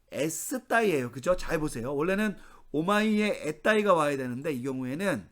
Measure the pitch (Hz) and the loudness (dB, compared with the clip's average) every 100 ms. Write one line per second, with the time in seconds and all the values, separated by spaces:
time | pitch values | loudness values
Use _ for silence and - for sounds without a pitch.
0 | _ - 151 160 - 254 - 233 226 156 | _ -4 -2 -4 -6 -6 0 2 4 2
1 | 120 131 143 180 - 165 151 131 117 143 | 0 -4 -2 0 0 -2 -2 -4 -4 -2
2 | 165 196 214 - - - - 143 170 208 | 0 0 0 -4 -12 -20 -6 -2 0 2
3 | 220 208 208 - 147 156 - 214 208 175 | 2 2 0 -2 -4 -2 2 4 6 4
4 | 147 139 127 120 156 135 131 131 127 143 | 4 0 -2 -4 -4 -4 -4 -4 -4 -2
5 | 196 135 90 | -2 -2 -6